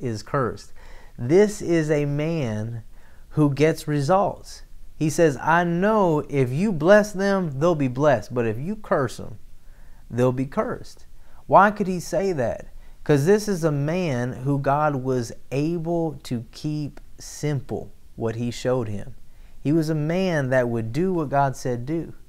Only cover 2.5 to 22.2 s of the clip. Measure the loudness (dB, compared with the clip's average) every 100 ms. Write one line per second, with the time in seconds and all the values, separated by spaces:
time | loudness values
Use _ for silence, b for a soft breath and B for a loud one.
2.5 | -4 -4 -8 -12 b b b b 2 2
3.5 | 4 2 2 -2 -2 2 2 2 -4 -12
4.5 | -18 -16 -14 -12 -4 -2 4 4 4 2
5.5 | 2 4 2 2 4 4 2 0 0 0
6.5 | 2 0 2 8 8 6 0 0 2 0
7.5 | 2 2 2 0 2 4 4 2 -2 0
8.5 | -2 -4 -6 -2 0 0 -4 -12 -12 -12
9.5 | -14 b b b b b 0 2 2 -4
10.5 | -2 -4 -4 -10 -14 -16 b b b b
11.5 | 8 8 4 -2 -2 -2 -2 0 0 0
12.5 | -2 -8 -14 b b 2 4 6 4 4
13.5 | 0 0 0 0 0 0 0 -2 -4 -2
14.5 | 0 2 2 2 0 0 0 -2 -8 -6
15.5 | -2 0 -2 -2 -2 -2 -6 -6 -6 -6
16.5 | -8 -6 -4 -6 -10 -16 -16 -14 -6 -2
17.5 | -2 -4 -8 -8 -14 -16 -6 -4 -2 -4
18.5 | -4 0 0 0 -4 -8 -10 -14 b b
19.5 | b 0 0 2 0 0 0 2 2 2
20.5 | 2 2 0 -2 0 0 0 0 2 0
21.5 | 0 -4 -4 -4 -4 -6 -10